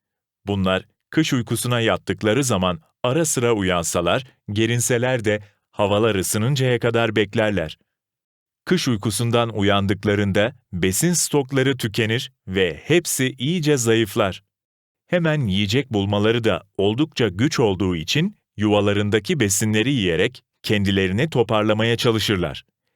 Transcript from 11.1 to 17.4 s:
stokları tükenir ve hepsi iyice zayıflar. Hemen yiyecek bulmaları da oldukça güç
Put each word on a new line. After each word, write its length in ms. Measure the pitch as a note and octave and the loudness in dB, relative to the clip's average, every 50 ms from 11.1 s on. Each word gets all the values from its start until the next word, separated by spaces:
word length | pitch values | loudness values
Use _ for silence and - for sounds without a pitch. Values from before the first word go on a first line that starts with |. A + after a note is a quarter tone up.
| F3+ | 0
stokları 640 | D#3 - - - D3 C#3 B2+ C#3 C3+ C3 C3+ C#3 B2+ | -2 -2 -2 -2 -2 -2 -2 -2 0 0 0 -2 -2
tükenir 540 | - A#2 G2 - A2+ G#2+ A2+ B2 - - _ _ _ - | -4 -4 -2 -2 -2 0 -2 -4 -6 -8 _ _ _ -4
ve 340 | F#2 G2 F#2+ F2 D2+ D2+ - | 0 0 0 0 0 -4 -2
hepsi 520 | - D3 F3 E3+ - - - C3 B2+ C3 C3 | 0 0 0 0 0 -2 -2 -2 -4 -4 -4
iyice 400 | B2 C#3+ F3 F#3 D3+ D3+ D3 C3+ | -4 -2 -2 0 0 0 0 2
zayıflar. 680 | A#2 A2+ A2+ A2+ A2+ G#2+ - A#2 G#2+ F#2+ F2+ - _ _ _ _ _ _ _ _ _ _ _ _ _ _ | 2 2 2 2 2 0 0 0 0 0 -2 -6 _ _ _ _ _ _ _ _ _ _ _ _ _ _
Hemen 400 | - F3+ E3+ D#3+ D3+ D3+ C3+ G#2 | -2 0 0 0 0 0 0 0
yiyecek 460 | F#2 G2+ G#2 G2+ G#2 C3 C#3+ - A2 | 0 0 0 0 0 -2 -2 -2 -2
bulmaları 500 | G2+ G2 G2 G#2 G2+ G2+ A2 A#2 B2 A2+ | -2 0 0 0 2 2 2 2 2 0
da 200 | A2 F#2+ E2 - _ _ - | 0 -2 -2 -4 _ _ -2
oldukça 500 | G2 G2+ A2 C3 D#3 D#3+ - - B2+ G#2 | 0 0 0 0 -2 -2 -2 0 -2 0
güç 320 | E2+ F2+ | 0 0